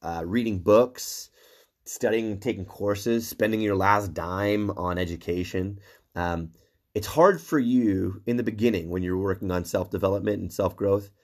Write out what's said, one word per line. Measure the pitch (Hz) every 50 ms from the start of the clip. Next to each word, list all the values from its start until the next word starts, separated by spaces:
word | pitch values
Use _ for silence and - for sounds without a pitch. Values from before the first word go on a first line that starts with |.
uh, | - 80 85 82 82
reading | 87 101 120 117 113 104 92
books, | - 104 104 113 123 127 - - - - - - - - _ _ - - - - _ _ _ _ _
studying, | - - - - 110 110 113 113 110 104 98
taking | - 127 104 98 95
courses, | - - - 101 101 101 98 101 113 117 117 117 -
spending | - - 107 107 110 110
your | 110 104 98
last | 95 95 101 104 101 101 92 78
dime | 85 82 85 90 95 104 104 104 104 104 98
on | 92 - 90 90 90
education, | 90 92 85 85 82 - - 85 90 90 - - 95 92 101 101 101 - - - _ _ _ -
um, | 87 87 87 85 82 82 80 - _ _ _ _ _ _ _ -
it's | 107 107
hard | - - 151 170 202 190 160
for | - - 165 147
you | 123 120 127 127 120 107 98 95 95 95 98 98 -
in | 117 120 120
the |
beginning | 113 110 110 104 113 120 104 90 82 82
when | 87 92
you're | 90 90 92 92
working | 98 98 92 - 101 92
on | 90 90 85
self-development | - - 95 90 - - 92 101 95 98 101 101 107 104 -
and | - 92
self-growth. | - - 98 90 - - 101 98 98 104 101 - _ _